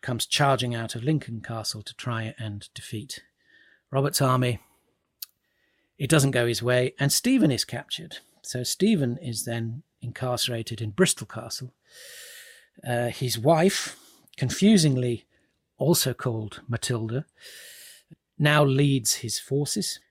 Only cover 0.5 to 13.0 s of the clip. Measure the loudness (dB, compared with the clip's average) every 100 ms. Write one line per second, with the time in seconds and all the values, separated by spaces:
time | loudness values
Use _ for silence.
0.5 | 2 0 -4 -6 -4 0 0 -2 -12 -8
1.5 | -8 -6 -8 -12 -10 -6 -4 -6 -8 -8
2.5 | -8 -12 -18 -10 -10 -10 -14 _ _ _
3.5 | _ _ _ _ -2 0 2 2 4 2
4.5 | -2 _ _ _ _ _ _ -20 _ _
5.5 | _ _ _ _ _ 4 4 6 2 2
6.5 | 0 2 2 2 0 0 2 2 4 4
7.5 | 2 -2 -6 -8 -12 -12 -18 _ _ -10
8.5 | -6 -4 0 2 4 2 -2 -6 -8 -6
9.5 | -4 -6 -8 -14 _ -12 -6 -4 -2 -2
10.5 | -4 -6 -6 -6 2 2 2 -6 -12 -10
11.5 | -12 -12 _ _ -20 -20 -20 -20 -20 -20
12.5 | -20 _ -16 -4 -2